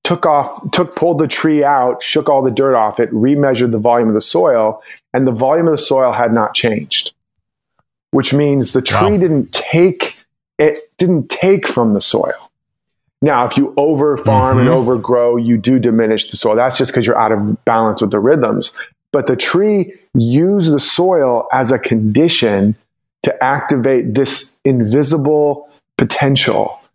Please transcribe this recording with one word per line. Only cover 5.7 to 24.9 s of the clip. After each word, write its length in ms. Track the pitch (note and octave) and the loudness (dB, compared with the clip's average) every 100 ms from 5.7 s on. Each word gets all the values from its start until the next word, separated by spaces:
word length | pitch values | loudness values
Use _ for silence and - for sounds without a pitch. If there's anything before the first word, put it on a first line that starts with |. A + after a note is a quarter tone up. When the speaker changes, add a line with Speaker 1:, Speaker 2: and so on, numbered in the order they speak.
Speaker 1:
the 60 | D3 | -2
soil 300 | - C3+ B2+ | 0 0 0
had 200 | A#2+ A#2+ | 0 0
not 220 | A2+ G#2+ | 0 0
changed, 580 | - A#2 G#2+ D2 - - _ _ _ _ _ _ _ _ _ _ | -2 -2 -4 -4 -6 -6 _ _ _ _ _ _ _ _ _ _
which 240 | C3+ C3 | -4 0
means 380 | C#3 D3 C#3 A#2 | 0 2 0 0
the 100 | C3 | -2
tree 300 | - G2+ G3 | -2 0 2
Speaker 2:
Wow. 60 | G#3 | 2
Speaker 1:
didn't 340 | F3+ D3 - | 2 0 -2
take, 640 | - - E3 F#3 - - - _ _ _ - | -6 -2 2 2 2 -8 -10 _ _ _ 0
it 320 | D3+ D3+ - - | 0 0 -12 -2
didn't 300 | F3+ E3+ B2+ | 0 0 -2
take 400 | - F#3 G3 - | -2 0 2 0
from 260 | - A#2 | 0 0
the 60 | G2+ | 0
soil. 500 | - - - - - _ _ _ _ _ _ _ | 0 -2 -2 -6 -14 _ _ _ _ _ _ _
Now, 200 | D3 C3 | 0 2
if 120 | A#2+ - | 0 0
you 160 | C#3 - | 0 0
over 400 | D3 C#3+ D3 C3+ | 0 2 0 0
farm 420 | - G#2+ C3 C3 | 0 2 2 2
and 100 | B2 | 4
Speaker 2:
Mm-hmm. 80 | C3 | 2
Speaker 1:
overgrow, 580 | A#2+ B2 G2+ B2 A#2+ A#2+ | 0 -2 0 0 2 0
you 200 | A#2 A#2 | 0 0
do 220 | G#2+ C3 | 2 0
diminish 520 | A#2 A2+ A2 G#2+ - | 2 2 0 -2 -4
the 60 | A2 | -4
soil. 200 | A2+ G#2+ | -2 0
That's 200 | B2+ B2+ | 0 0
just 160 | B2+ | -2
'cause 140 | B2+ G#2+ | 0 0
you're 120 | A2+ | 0
out 120 | A2 | 0
of 340 | G#2+ G#2 A2 | 0 -2 -4
balance 380 | - A2+ A2 G#2 | -2 0 0 -2
with 80 | G#2 | -2
the 80 | G#2 | 0
rhythms. 540 | A#2 D#3 A#2 A2 - - - _ _ | 2 2 0 -2 -6 -12 -18 _ _
But 160 | C#3+ B2+ | -4 -2
the 80 | B2+ | -2
tree 560 | - F3 G#3 G#3 F3+ - _ | -2 0 2 0 -2 -10 _
used 580 | A#2+ A#2 C3 F3+ G3+ D#3+ | -2 2 2 2 2 2
the 80 | D3 | 0
soil 680 | - - F3+ F3 C3+ A#2+ - | -2 0 0 2 2 0 -2
as 180 | C3 B2 | -2 0
a 80 | B2+ | 0
condition 960 | - A2+ G#2+ G#2+ E3 - A#2 G2 G#2 A2 _ _ _ _ | 0 0 2 2 2 2 0 2 0 -2 _ _ _ _
to 220 | - - | -4 0
activate 680 | B2+ C#3+ - C#3 B2 B2+ - | -2 -2 -2 -2 2 0 0
this 420 | A2 C3 - - _ | -2 0 -2 -6 _
invisible 1040 | C#3 B2+ G#2+ | -2 0 2